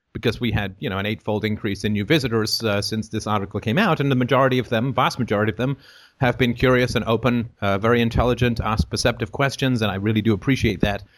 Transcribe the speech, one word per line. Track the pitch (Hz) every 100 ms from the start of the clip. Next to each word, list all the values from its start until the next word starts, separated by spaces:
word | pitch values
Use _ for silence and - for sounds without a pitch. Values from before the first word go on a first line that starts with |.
| _
because | - 123 123
we | 120
had, | 107 98 95
you | 143
know, | 95
an | 104
eightfold | 107 - 107 107
increase | 104 107 98
in | 107
new | 104
visitors, | 101 151 117 113 107 -
uh, | 113 101
since | 104 110 107
this | 107 107
article | 107 95 104
came | - 135
out, | 208 156
and | 139
the | 131
majority | 123 131 135 127
of | 117
them, | 113 131
vast | 127 151 -
majority | 117 104 107
of | 104
them, | 131 139 - - - _
have | 123 117
been | 123 120
curious | 131 127 123 120
and | 107
open, | 113 123 120 117 -
uh, | 101 98
very | 113 120
intelligent, | 117 131 120 120 123 113
ask | 110 110 -
perceptive | 104 127 120 123
questions, | - 135 - 135 123
and | 107
I | 95
really | 104 110
do | 107
appreciate | 101 - 131 117 95
that. | 104 101 -